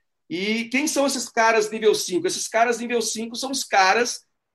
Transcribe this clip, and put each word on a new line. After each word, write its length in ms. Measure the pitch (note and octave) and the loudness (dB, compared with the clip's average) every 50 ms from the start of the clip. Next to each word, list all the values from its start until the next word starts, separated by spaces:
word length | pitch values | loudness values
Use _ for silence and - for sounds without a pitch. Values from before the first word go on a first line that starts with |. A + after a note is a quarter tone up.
| _ _ _ _ _ - | _ _ _ _ _ -10
E 360 | D#3+ F3+ G3 G#3+ A3 A#3 A#3 | -8 -4 -2 -2 -2 -2 -2
quem 200 | A#3 - C4+ D4+ | -2 -2 -2 -2
são 180 | D4+ - C#4+ C#4 | 0 0 0 0
esses 220 | C4+ C4+ B3+ - - | 0 0 -4 -6 -4
caras 400 | - A#3 A3+ A3+ A3+ A3 G#3+ G#3+ | 0 2 2 4 4 2 0 -2
nível 220 | G#3+ A3+ A3 G#3 G3 | -2 0 2 2 2
cinco? 320 | G3 - - F3+ E3+ E3 | 2 0 -2 -2 -2 -2
Esses 220 | F3+ F#3 - - | -2 -4 -4 -6
caras 320 | - - A3 A#3 B3 A#3 A3+ | -2 0 2 2 2 2 -2
nível 240 | A#3+ A#3 A#3+ A#3 A3+ | -4 -4 -2 -2 -2
cinco 320 | - - G#3+ A3+ A#3 A#3+ | -4 -4 -6 -8 -8 -8
são 160 | A3+ C4 C4 | -8 -6 -6
os 140 | C#4 C4+ - | -6 -6 -4
caras 560 | - - D4 - F#3 C#4+ - A#3+ A#3+ - - - _ _ _ _ _ | 0 4 4 6 6 4 2 2 -2 -4 -8 -12 _ _ _ _ _